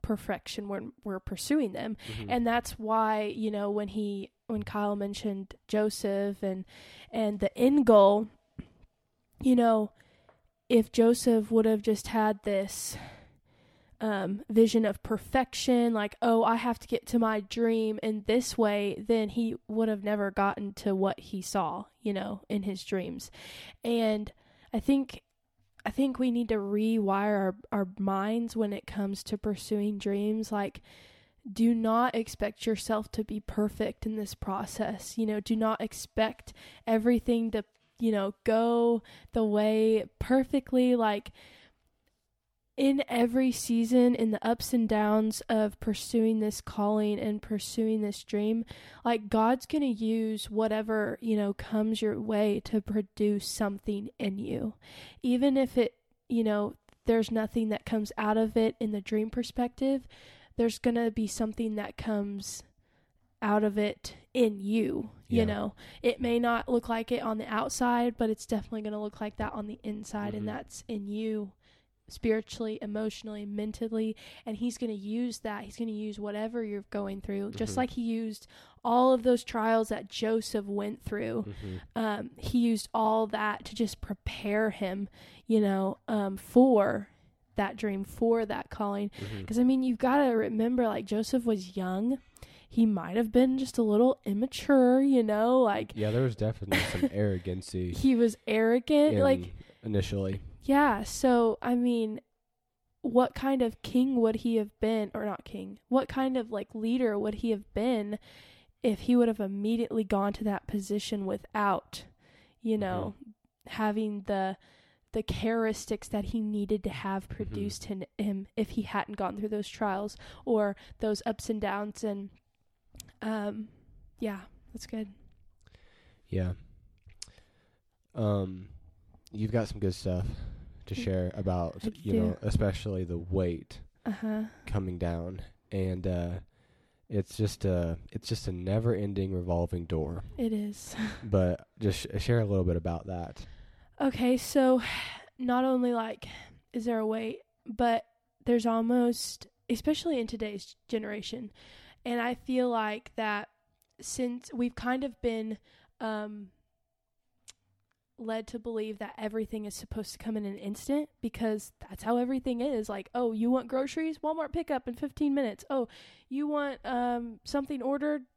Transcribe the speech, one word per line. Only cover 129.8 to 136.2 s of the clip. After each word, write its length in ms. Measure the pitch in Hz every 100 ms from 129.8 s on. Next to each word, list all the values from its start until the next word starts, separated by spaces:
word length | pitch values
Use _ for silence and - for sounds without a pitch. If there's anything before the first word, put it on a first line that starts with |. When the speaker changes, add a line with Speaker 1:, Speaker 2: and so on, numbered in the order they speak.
| 98 92
Speaker 2:
stuff 300 | 98 90 95 - - - - - -
to 80 | 98
Speaker 1:
I, 80 |
Speaker 2:
share 280 | 233 92 90 -
about, 420 | 95 90 85 -
Speaker 1:
I 60 | 110 -
Speaker 2:
you 160 | 101
Speaker 1:
do. 80 | 220
Speaker 2:
know, 160 | 220 -
especially 640 | 107 - 104 90 107 95
the 140 | 90 85
weight 640 | 87 95 90 85 - - - _ -
Speaker 1:
Uh-huh. 380 | 202 220 214 220 - -
Speaker 2:
coming 320 | 104 92 87
down. 440 | 85 85 87 95 - _ _
And, 340 | 98 92 92 92
uh, 240 | 87